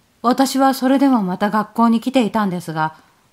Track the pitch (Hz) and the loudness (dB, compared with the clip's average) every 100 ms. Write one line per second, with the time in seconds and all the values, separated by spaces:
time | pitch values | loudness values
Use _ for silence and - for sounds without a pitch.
0 | _ _ 233 247 262 269 269 262 254 269 | _ _ -2 0 0 2 0 2 0 2
1 | 277 247 185 185 202 214 208 - 233 226 | 2 2 0 -2 -2 -2 -4 0 2 2
2 | 247 262 240 220 202 175 170 160 156 - | 0 0 0 0 -2 -4 -6 -4 -6 -6
3 | _ _ _ | _ _ _